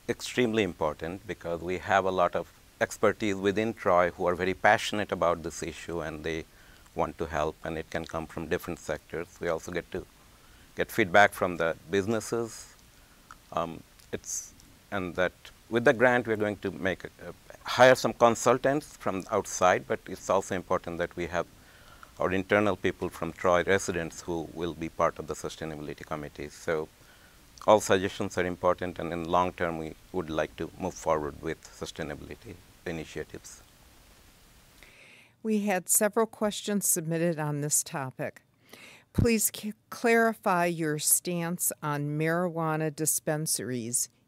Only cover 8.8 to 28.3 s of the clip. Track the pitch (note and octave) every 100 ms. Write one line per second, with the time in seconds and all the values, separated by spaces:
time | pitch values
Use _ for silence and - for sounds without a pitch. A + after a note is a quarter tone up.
8.8 | - D2+ - D#2+ E2+ - F2 E2 - F2
9.8 | D#2+ F#2 - - - - - - - -
10.8 | F2+ - F#2+ G2+ G2+ - F#2 E2 E2 -
11.8 | E2 G2 G2 A2+ - A#2 A2+ - - -
12.8 | - - - - - - - F2+ E2 D#2+
13.8 | - - - - - - - - - -
14.8 | - G2+ F2+ E2+ F2 - - - - A#2
15.8 | A#2 A2+ B2 B2 A#2 G#2 G#2 G2 G2+ D#2
16.8 | F#2 E2+ E2 - F2 - - - - -
17.8 | B2+ B2+ A#2+ - A#2 A2+ B2 B2+ C3+ D3+
18.8 | - - - F#2+ F2 G#2 - - F#2 A2+
19.8 | C3+ A2 - F#2 - F#2+ - F#2+ - F2+
20.8 | F2 E2+ E2+ - E2 E2+ D#2+ - - -
21.8 | - - - - E2 F#2 F#2 G#2 G#2 F#2
22.8 | F#2 - F2 - E2+ - F#2 F2 E2+ G2
23.8 | - E2+ D#2+ - - E2+ D#2 D#2+ E2+ D#2
24.8 | E2 - D#2+ - D#2 F2+ D#2 - D#2+ D2+
25.8 | D2 C#2+ - D#2 D2 - D2 - - D#2+
26.8 | D#2+ _ - - - - - - - G#2+
27.8 | - G2 G2 - G2